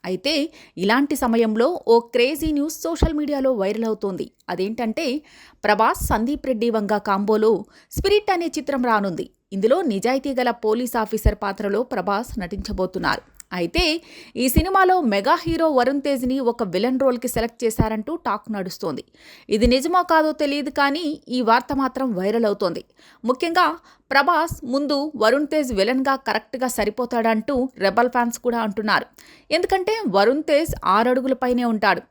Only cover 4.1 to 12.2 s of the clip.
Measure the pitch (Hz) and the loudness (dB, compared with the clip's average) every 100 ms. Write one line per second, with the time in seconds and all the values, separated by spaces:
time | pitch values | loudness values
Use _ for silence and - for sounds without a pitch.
4.1 | 185 - _ - 180 190 226 226 220 311 | -6 -10 _ -10 -4 -4 -2 -4 -2 -4
5.1 | 285 _ - - _ - 214 226 370 - | -4 _ -20 -20 _ 0 4 2 0 -2
6.1 | 233 233 294 269 226 240 220 202 208 208 | -2 -2 -4 -4 -2 0 0 0 -2 0
7.1 | 196 202 214 214 196 208 - _ - 392 | -2 0 2 2 0 -4 -20 _ -4 2
8.1 | 415 415 359 339 - 277 277 247 220 196 | 2 2 -2 -2 -6 -4 -2 2 2 0
9.1 | 165 - _ _ 196 214 320 339 196 233 | -6 -10 _ _ -2 2 2 2 0 0
10.1 | 269 277 254 247 233 214 226 247 240 220 | 0 -2 -2 -2 -2 -2 -2 -2 -2 -2
11.1 | 214 220 202 202 196 208 208 254 220 180 | 0 0 0 -6 -4 -2 -2 -2 -4 -2
12.1 | 202 | -2